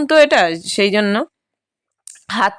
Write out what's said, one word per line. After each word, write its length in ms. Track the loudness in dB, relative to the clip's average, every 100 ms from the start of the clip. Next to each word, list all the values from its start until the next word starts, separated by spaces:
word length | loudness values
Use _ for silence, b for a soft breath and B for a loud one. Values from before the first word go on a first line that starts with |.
| 2
তো 40 | 4
এটা, 160 | 4 2 0 -2 -6
সেই 160 | -2 0 0
জন্য 180 | -2 -2 -6 _ _ _ _ _ _ _ -20 -20 -10 -2
হাত 160 | -2